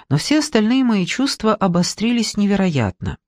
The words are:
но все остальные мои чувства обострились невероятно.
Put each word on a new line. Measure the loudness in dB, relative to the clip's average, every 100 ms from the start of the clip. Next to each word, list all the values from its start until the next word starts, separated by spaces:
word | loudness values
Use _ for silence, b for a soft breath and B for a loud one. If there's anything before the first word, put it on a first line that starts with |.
| B
но | -2
все | 2 0
остальные | 2 0 2 2
мои | 2 0 -2
чувства | -2 -4 -2 -2
обострились | 0 0 0 -2 -2 -2 0 -2 -2
невероятно. | 0 2 0 0 -2 -4 -8 -8